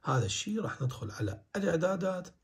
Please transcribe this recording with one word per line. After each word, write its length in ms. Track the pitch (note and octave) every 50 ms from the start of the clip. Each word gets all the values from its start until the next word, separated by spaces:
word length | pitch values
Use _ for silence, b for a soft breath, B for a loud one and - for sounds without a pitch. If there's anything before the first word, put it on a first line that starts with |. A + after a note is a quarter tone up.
| -
هذا 220 | - C3+ C3 G#2+
الشيء؟ 360 | G2 - - - G#3 G#3+ A3
راح 200 | G3 C3 - -
ندخل 300 | C3+ B2+ - - - G2+
على 300 | - - A2+ G2+ G2 - - _ _
الإعدادات 720 | G3+ G3 G3+ E3+ E3 D#3+ F#3 G3 F#3 F#3+ F#3+ F#3 F3+ F3+ - - _